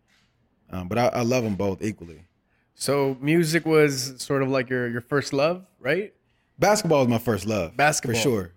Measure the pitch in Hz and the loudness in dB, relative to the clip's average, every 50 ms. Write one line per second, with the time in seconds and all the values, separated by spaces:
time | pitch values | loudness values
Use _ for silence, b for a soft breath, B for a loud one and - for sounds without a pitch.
0 | _ _ _ _ _ _ _ _ _ _ _ _ _ _ - 92 90 90 104 117 | _ _ _ _ _ _ _ _ _ _ _ _ _ _ -10 -10 -8 -4 -2 0
1 | 120 101 - 113 120 117 127 131 117 110 101 87 101 101 95 - - 110 101 - | 0 0 0 0 0 0 0 0 0 -2 -2 -2 -2 -2 -2 -4 -4 -6 -6 -8
2 | 85 85 80 76 85 _ _ _ _ _ _ _ _ _ _ - - - 139 143 | -14 -20 -20 -20 -20 _ _ _ _ _ _ _ _ _ _ -8 -4 -2 0 0
3 | 139 135 135 123 135 147 160 170 170 151 160 170 - 160 160 156 151 147 139 131 | 0 -2 -2 -2 0 2 2 2 2 2 0 0 0 2 4 4 4 4 2 -2
4 | 123 135 131 123 - - 143 135 135 131 135 135 123 117 131 127 123 120 117 120 | -6 -8 -10 -10 -6 -4 -2 0 0 0 0 -2 -2 -2 -2 -4 -2 -4 -4 -6
5 | - _ 147 143 127 - 143 135 143 160 180 185 190 _ _ _ - 127 156 185 | -6 _ -2 -2 -2 -2 0 0 0 0 0 -4 -10 _ _ _ -4 -2 -2 -2
6 | 214 196 - _ _ _ _ _ _ _ _ - 147 196 214 208 - 170 156 143 | -2 -6 -12 _ _ _ _ _ _ _ _ 0 2 4 4 2 2 2 4 4
7 | 131 120 120 113 - 127 110 98 92 104 110 101 87 80 - - 139 151 151 - | 4 4 2 2 0 0 -2 0 -2 -2 -2 -2 -2 -4 0 2 2 2 2 0
8 | - 139 151 - - 143 117 104 92 87 - | -2 -2 -2 0 0 0 0 0 -2 -6 -12